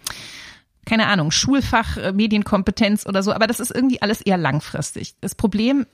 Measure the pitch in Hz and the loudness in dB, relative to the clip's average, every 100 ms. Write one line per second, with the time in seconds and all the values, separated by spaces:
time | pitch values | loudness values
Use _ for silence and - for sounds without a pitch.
0 | - - - - - - _ _ - 226 | -12 -12 -16 -18 -20 -20 _ _ -2 2
1 | 214 196 156 - - 277 - 247 - - | 4 2 2 0 2 2 2 0 0 -4
2 | 143 196 220 214 202 202 196 - 208 208 | -2 0 2 2 2 2 2 2 2 2
3 | - 196 196 - 220 233 - - 262 240 | 0 0 0 2 0 0 -4 0 0 2
4 | 208 214 - 185 147 151 - - 139 - | 0 0 0 0 2 -2 -4 -6 -6 -10
5 | - - 214 - 220 208 233 285 233 | -12 -10 -10 -2 0 2 2 2 -2